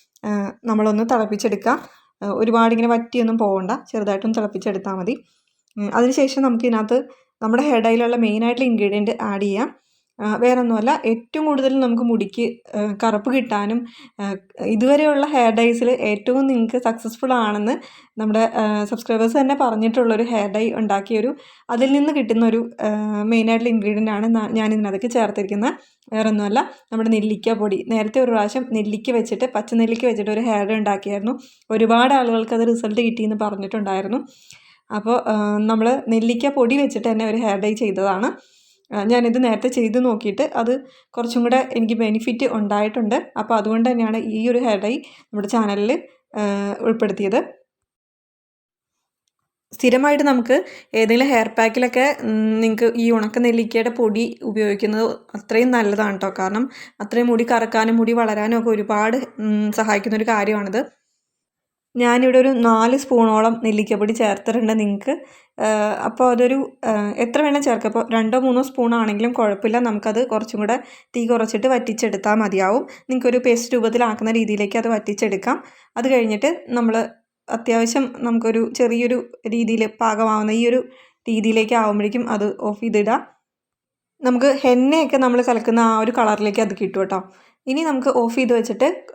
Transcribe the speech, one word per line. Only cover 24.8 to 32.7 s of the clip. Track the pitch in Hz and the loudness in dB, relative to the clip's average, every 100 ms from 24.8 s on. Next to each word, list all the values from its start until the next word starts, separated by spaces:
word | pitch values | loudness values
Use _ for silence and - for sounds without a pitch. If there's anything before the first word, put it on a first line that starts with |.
| 208 196 240 | -2 -4 -2
ചേർത്തിരിക്കുന്നത്. | 240 208 202 196 202 247 - _ _ - | 0 0 -2 -4 -2 -4 -4 _ _ -8
വേറൊന്നുമല്ല, | 220 220 208 208 233 339 - - | -2 0 0 0 -2 -2 -6 -10
നമ്മുടെ | 226 226 | -4 0
നെല്ലിക്ക | 220 214 214 226 | 0 0 -2 -2
പൊടി. | 214 208 196 - | -2 -2 -2 -2
നേരത്തെ | 226 214 262 | -2 0 0
ഒരു | 247 | 2
പ്രാവശ്യം | 226 208 262 254 | 2 0 -2 -4
നെല്ലിക്ക | 220 214 214 262 | -4 -2 -4 -2
വെച്ചിട്ട്, | 233 220 196 254 | -2 -2 -2 -4
പച്ച | 214 220 | -4 -2
നെല്ലിക്ക | 233 226 226 254 | 0 2 0 -2
വെച്ചിട്ട് | 214 202 | -2 -2
ഒരു | 214 | -2
ഹെയർ | 240 214 202 | 0 0 0
ഡൈ | 220 | 0
ഉണ്ടാക്കിയായിരുന്നു. | 208 196 202 202 214 277 - _ - | 0 -2 -4 -4 -4 -6 -8 _ -4
ഒരുപാട് | 220 220 233 262 | 0 4 6 6
ആളുകൾക്ക് | 277 240 226 226 233 | 4 2 0 0 0
അത് | |
റിസൾട്ട് | 233 | 2